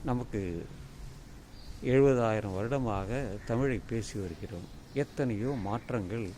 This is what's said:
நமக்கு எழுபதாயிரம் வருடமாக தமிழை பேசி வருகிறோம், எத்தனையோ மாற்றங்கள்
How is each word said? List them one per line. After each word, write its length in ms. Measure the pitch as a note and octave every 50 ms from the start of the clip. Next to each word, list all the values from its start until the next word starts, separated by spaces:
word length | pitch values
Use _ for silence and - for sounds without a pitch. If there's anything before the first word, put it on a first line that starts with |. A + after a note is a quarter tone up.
| -
நமக்கு 380 | D3+ B2 B2 B2 - - G#2+ G2 F2+ E2+ E2+ - - - - - - - - - - - - - - - - - - - - - - - - -
எழுபதாயிரம் 720 | C3 B2 C3+ C#3 C#3 C3+ B2 A#2 A2+ A2 G#2+ G#2 G2+ F#2+
வருடமாக 680 | F#2 G#2 A#2 C#3 C#3 B2+ A#2 G#2 G2 F#2+ F#2+ A2+ C3+ C#3 G#2+ F#2+ G#2 -
தமிழை 360 | - A#2 A#2+ C3+ C#3 B2+ G#2+ -
பேசி 320 | - A#2 A2+ G#2 - -
வருகிறோம், 540 | G#2+ G2 F2+ E2 D2+ G2+ F#2+ G2+ F2 - - - - - - -
எத்தனையோ 560 | C3+ C#3+ - - - C#3+ B2+ A2+ G2 A2 C3 C#3+ B2
மாற்றங்கள் 680 | F#2 G2 G#2 B2 - - B2+ A#2 G2 F2 G#2 A#2 A2 F2+ -